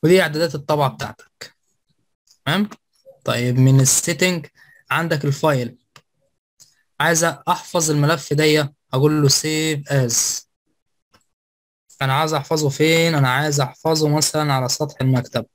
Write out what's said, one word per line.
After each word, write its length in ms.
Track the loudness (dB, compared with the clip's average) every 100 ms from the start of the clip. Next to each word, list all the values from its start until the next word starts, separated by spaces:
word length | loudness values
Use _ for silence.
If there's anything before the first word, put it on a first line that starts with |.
ودي 180 | 4 4
إعدادات 340 | 4 -2 -4 -6
الطبعة 340 | -4 0 0
بتاعتك. 680 | -2 -12 -12 -20 _ -20 _ _ _ _ _ _ _ _ _ -4
تمام؟ 240 | -2 -2 -6 _ _ -20 -10 -4
طيب، 340 | -2 0 2
من 200 | 6 6
السيتنج 680 | 4 0 -2 -2 -2 -2 -8 _ -20 _ _
عندك 340 | -4 -2 -2 -2
الفايل، 520 | 0 0 0 -4 -10 _ -20 _ _ _ _ _ _ -20 _ _ _
عايز 240 | 0 2
أحفظ 680 | 0 -2 -4 -4 -2 -4 0
الملف 420 | 0 2 0 -2
دي، 360 | 0 2 2 0 _ _
أقول 280 | 0 2 4
له 80 | 2
save 540 | 2 -2 -2 -2 -4
as. 640 | -2 -2 0 -2 -4 -6 -12 _ _ _ _ _ _ _ _ _ _ _ _ _ _ _
أنا 120 | -2
عايز 200 | 0 0
أحفظه 360 | -4 -4 -2 -2
فين؟ 460 | 0 2 2 2 2
أنا 140 | 2
عايز 320 | 0 -2 -2
أحفظه 480 | -4 -4 -2 0 0
مثلًا 440 | 0 0 -2 0
على 160 | -2 -2
سطح 260 | -4 -6 -2
المكتب. 440 | 0 0 -2 -8 -8